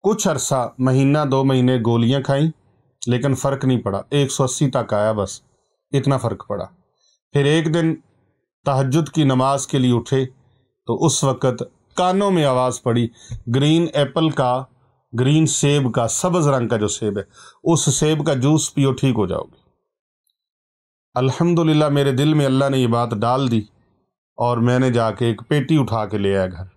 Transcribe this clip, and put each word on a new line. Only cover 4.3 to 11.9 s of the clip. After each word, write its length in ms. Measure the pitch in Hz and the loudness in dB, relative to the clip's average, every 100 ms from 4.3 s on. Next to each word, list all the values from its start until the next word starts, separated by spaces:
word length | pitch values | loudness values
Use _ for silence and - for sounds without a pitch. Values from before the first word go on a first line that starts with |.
सौ 120 | - | -2
अस्सी 240 | 131 - 143 | -4 0 -2
तक 240 | 127 113 | -2 -2
आया, 200 | 104 107 | 0 0
बस 280 | 107 95 - _ _ _ _ _ | 0 -4 -8 _ _ _ _ _
इतना 260 | 139 135 135 | -2 0 -2
फ़र्क 260 | 117 101 - | -4 -6 -8
पड़ा। 160 | 104 - _ _ _ _ _ _ | -8 -8 _ _ _ _ _ _
फिर 140 | 147 143 | 0 2
एक 240 | 160 160 | 2 0
दिन 220 | 165 160 156 _ _ _ _ _ _ - | 0 0 -4 _ _ _ _ _ _ -2
तहज्जुद 440 | 131 135 147 156 | 0 0 0 0
की 160 | 160 143 | 0 2
नमाज 400 | 127 131 139 - | 2 2 0 -2
के 140 | 139 | 0
लिए 120 | 127 | 2
उठे 320 | 120 117 135 131 | 0 0 -2 -2
तो 680 | _ _ _ _ _ - 117 | _ _ _ _ _ -6 0
उस 260 | 160 - 139 | 0 0 -2
वक़्त 440 | 127 131 117 - _ _ | 0 -2 -2 -10 _ _